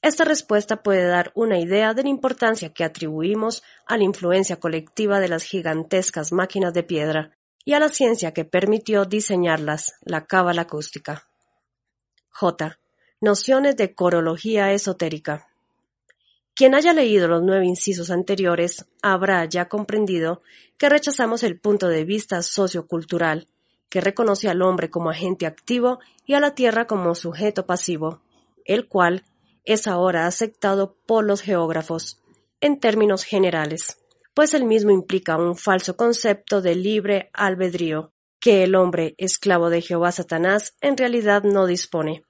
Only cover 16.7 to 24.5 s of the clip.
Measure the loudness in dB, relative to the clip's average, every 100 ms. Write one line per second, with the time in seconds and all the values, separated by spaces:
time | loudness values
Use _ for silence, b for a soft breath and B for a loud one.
16.7 | 6 4 4 4 4 4 2 2 2 2
17.7 | 0 -4 -4 -4 -4 -2 -2 0 0 -2
18.7 | -4 -12 _ -2 0 2 0 0 -4 -4
19.7 | -6 -4 -2 0 0 -2 -6 b b b
20.7 | _ 2 2 2 -2 -2 0 -4 -2 -2
21.7 | 0 2 0 -2 -4 -4 -6 -4 -2 -2
22.7 | -2 -6 -8 -4 -2 0 -2 -8 _ _
23.7 | _ _ -2 -2 0 0 0 0